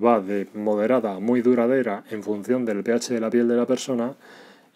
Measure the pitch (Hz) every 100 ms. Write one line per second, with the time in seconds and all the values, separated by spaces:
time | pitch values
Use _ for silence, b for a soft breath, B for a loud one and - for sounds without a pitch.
0 | 117 113 95 101 92 104 107 104 110 127
1 | 107 95 110 123 120 120 117 135 117 101
2 | - 110 101 104 101 127 117 101 107 117
3 | - 117 110 120 120 120 117 123 139 120
4 | 123 - B B B B B